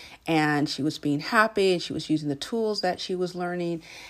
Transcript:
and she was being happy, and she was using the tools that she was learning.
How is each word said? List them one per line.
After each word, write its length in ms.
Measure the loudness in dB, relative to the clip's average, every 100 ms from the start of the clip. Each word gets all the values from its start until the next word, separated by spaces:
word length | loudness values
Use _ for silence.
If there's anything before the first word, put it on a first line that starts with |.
| -18 -12 0
and 420 | 2 4 2 0
she 140 | 0
was 160 | -2 -2
being 220 | -2 -2
happy, 540 | 2 4 4 4 4
and 80 | 2
she 100 | 0
was 160 | -6 0
using 200 | 0 0
the 80 | -4
tools 440 | -4 -2 0 0
that 180 | 0 -2
she 160 | -4
was 200 | -2 -2
learning. 480 | -2 -4 -2 -2 -2 -6 -18